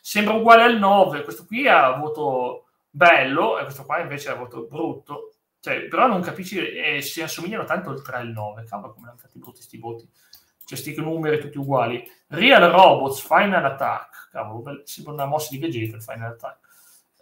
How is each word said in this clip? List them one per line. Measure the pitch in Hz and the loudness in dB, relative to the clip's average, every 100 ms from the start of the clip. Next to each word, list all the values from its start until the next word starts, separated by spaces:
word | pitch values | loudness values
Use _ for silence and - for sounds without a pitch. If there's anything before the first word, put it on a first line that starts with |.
sembra | - 208 208 | -6 -2 0
uguale | 220 226 226 | 2 6 6
al | 240 226 | 6 4
nove, | 196 202 190 147 | 4 4 4 0
questo | 160 156 | -8 -14
qui | - 226 277 | -10 -2 4
ha | 175 131 | 4 4
voto | 127 151 151 147 127 123 127 - _ _ | 0 -6 -6 -4 -2 -4 -8 -16 _ _
bello, | 143 175 156 131 147 214 - | 4 6 6 4 0 0 -2
e | |
questo | 139 - | -6 -12
qua | - 156 | -6 -6
invece | 143 139 139 | -6 -10 -10
ha | |
voto | 120 123 - - | -10 -12 -14 -12
brutto. | 151 165 - - 147 - _ _ _ | -8 -8 -8 -14 -16 -16 _ _ _
Cioè, | - 131 | -8 -8
però | - 170 247 | -4 2 2
non | 190 | 2
capisci, | 175 143 180 202 | -4 -8 -8 -6
eh, | - - 156 143 | -6 -4 -4 -4
si | 139 - | -6 -8
assomigliano | 160 - 170 214 | -8 -8 -8 -8
tanto | - 170 175 | -6 -6 -6
il | 135 | -12
tre | - 127 | -10 -10
e | |
il | 117 | -10
nove. | 110 104 110 | -10 -10 -12
Cavolo, | 113 104 117 | -14 -14 -14
come | - 117 | -20 -20
l'hanno | 120 | -20
fatti | _ 120 | _ -20
brutti | 123 - | -20 -20
sti | - 110 | -20 -16
voti. | 117 113 - _ _ _ _ _ | -14 -14 -16 _ _ _ _ _
Cioè, | - - | -16 -12
sti | 139 151 | -10 -8
numeri | 156 165 156 151 | -6 -4 -2 -2
tutti | 143 143 | -4 -8
uguali. | 135 135 117 120 - _ _ | -2 0 0 -4 -10 _ _
Real | 151 233 269 175 | 0 6 8 8
Robots, | 170 185 131 135 135 | 8 8 8 0 -6
Final | - 160 202 185 | 2 2 4 2
Attack. | 139 - 120 104 - - - | 0 -2 -4 -4 -10 -20 -16
Cavolo, | 135 110 110 | -12 -10 -12
bel-, | 143 139 | -12 -14
sembra | - - 151 | -16 -18 -12
una | 147 139 | -8 -4
mossa | 151 151 | -4 -6
di | 135 | -8
Vegeta, | 160 120 110 110 | -6 -4 -6 -8
il | |
Final | - 117 117 | -14 -12 -12
Attack. | 117 139 - _ _ _ _ _ _ | -12 -16 -18 _ _ _ _ _ _